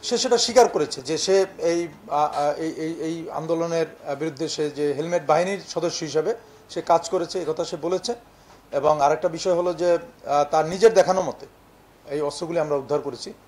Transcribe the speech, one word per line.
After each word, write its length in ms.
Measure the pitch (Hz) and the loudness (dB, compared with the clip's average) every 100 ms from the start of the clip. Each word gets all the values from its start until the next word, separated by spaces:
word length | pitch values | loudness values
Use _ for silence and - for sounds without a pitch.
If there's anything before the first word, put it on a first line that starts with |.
সে 140 | - 240 | -2 -2
সেটা 200 | 254 247 | 2 2
স্বীকার 320 | - 240 233 | 4 6 6
করেছে 320 | 196 151 - | 6 -2 -4
যে 160 | 131 156 | -4 -4
সে 280 | - 196 190 - | 2 4 4 0
এই, 300 | 165 170 170 - - | -2 0 -2 -8 -4
আ, 40 | 147 | 0
আ, 380 | 151 - 147 147 | 0 2 0 0
এই, 140 | 160 | -4
এই, 220 | - 160 | -4 -6
এই 380 | 165 160 165 160 | -4 -6 -6 -6
আন্দোলনের, 540 | 160 160 165 170 165 160 - 147 | -8 -2 -2 0 -2 -2 -6 -10
আ, 80 | 139 | -6
বিরুদ্ধে 320 | 160 139 160 | -6 -4 -6
সে 220 | - 151 | -4 -4
যে 240 | 143 147 | -2 -2
হেলমেট 320 | 135 165 175 147 | -2 -2 -2 2
বাহিনীর 360 | 156 180 196 - | 2 2 -4 -6
সদস্য 340 | - 165 - | -4 -4 -4
হিসেবে 320 | 160 139 156 247 - - - | -4 -2 -2 -4 -8 -20 -14
সে 120 | - | -12
কাজ 280 | 160 170 - | 2 2 2
করেছে, 320 | 185 165 185 | -4 -2 -6
একথা 240 | 156 156 165 | -6 -4 -6
সে 120 | 170 | -6
বলেছে। 380 | 160 180 180 233 - - - - _ | -4 -4 -4 -8 -10 -20 -20 -20 _
এবং 300 | 139 143 151 | -2 2 4
আরেকটা 280 | 143 156 180 | 4 2 -2
বিষয় 240 | 165 190 | -2 0
হলো 200 | 170 180 | 2 0
যে, 240 | 165 175 170 170 - 117 | 0 2 2 0 -18 -2
আ, 200 | 143 143 | 0 2
তার 140 | 160 156 | 2 0
নিজের 280 | 185 220 | 4 6
দেখানো 280 | 190 180 185 | 6 4 4
মতে 240 | 170 - - - - _ _ _ - | 0 -8 -14 -20 -20 _ _ _ -8
এই 120 | 143 | -4
অস্ত্রগুলি 380 | 147 - 170 170 | -4 -4 -4 -2
আমরা 160 | 151 143 | 0 -2
উদ্ধার 260 | 131 147 | 0 -2
করেছি। 320 | 135 123 - - | -2 -10 -12 -16